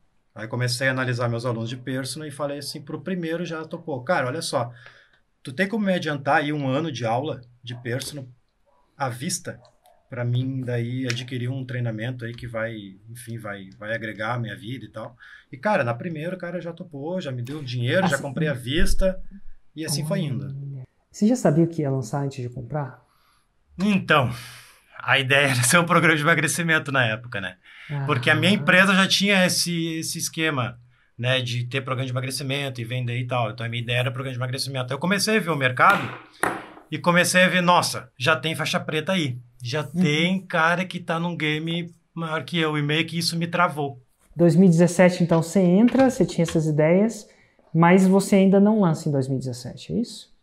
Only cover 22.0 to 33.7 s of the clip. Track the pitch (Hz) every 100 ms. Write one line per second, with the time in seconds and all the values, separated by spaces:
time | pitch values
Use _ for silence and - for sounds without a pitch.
22 | 127 143 139 135 120 123 120 151 131 -
23 | _ _ _ _ _ _ _ - 196 190
24 | 180 156 123 - - - - _ _ -
25 | - 135 135 139 143 127 120 175 170 175
26 | 160 160 147 165 156 - 165 160 160 135
27 | 117 110 120 101 92 92 _ - - 143
28 | 139 143 160 156 170 208 143 185 190 185
29 | 190 - 202 196 180 175 170 170 165 160
30 | 156 165 - - 160 143 113 - - _
31 | _ - 120 131 123 123 120 139 127 127
32 | 131 127 131 131 139 139 139 123 110 127
33 | 123 120 127 127 113 110 117